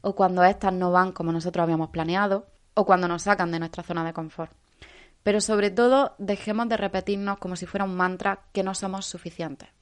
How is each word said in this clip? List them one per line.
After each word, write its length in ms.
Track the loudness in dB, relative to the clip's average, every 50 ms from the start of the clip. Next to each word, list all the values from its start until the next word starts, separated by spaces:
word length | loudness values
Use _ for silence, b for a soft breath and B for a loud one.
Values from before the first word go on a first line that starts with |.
o 160 | -6 -6 0
cuando 260 | 2 2 2 4 6 6
estas 300 | 6 6 4 0 -2 0
no 180 | 0 0 4
van 220 | 4 4 4 2 0
como 180 | -4 -4 -2
nosotros 320 | -2 -2 -2 -2 -2 0 0
habíamos 280 | 2 2 0 -2 -4
planeado, 580 | -4 -6 -4 -2 0 0 0 0 0 -2 -4 -8 _ _ _ _ _
o 100 | 0 4
cuando 220 | 4 4 4 4
nos 160 | 0 -2 -2 2
sacan 300 | 0 2 2 2 -2 -2
de 80 | -2
nuestra 240 | -4 -6 -8 -12 -8
zona 200 | -6 -4 -4 -4
de 80 | -4 -4
confort. 400 | -8 -10 -10 -8 -10 -12 -12 -12 _ _ _ B B B B B B B B B B _
Pero 180 | 2 2 2
sobre 300 | 2 2 2 2 2 2
todo, 460 | 2 4 4 6 6 4 4 2 -2 _
dejemos 500 | -4 -4 -4 -4 -2 -4 -2 -2 0 0
de 80 | -2
repetirnos 600 | -2 -2 -2 -4 -4 -2 -2 -4 -4 -2 -4 -6 -6
como 160 | -6 -8 -8
si 120 | -8 -10
fuera 180 | -8 -4 -4 -4
un 100 | -2 0
mantra 460 | 0 0 0 0 -2 -2 -4 -4 -4 -10 _ _
que 120 | -4 -2
no 100 | -2 -4
somos 320 | -6 -6 -6 -6 -6 -8
suficientes, 640 | -10 -12 -12 -12 -14 -10 -8 -8 -8 -8 -12 -18 -20 _ _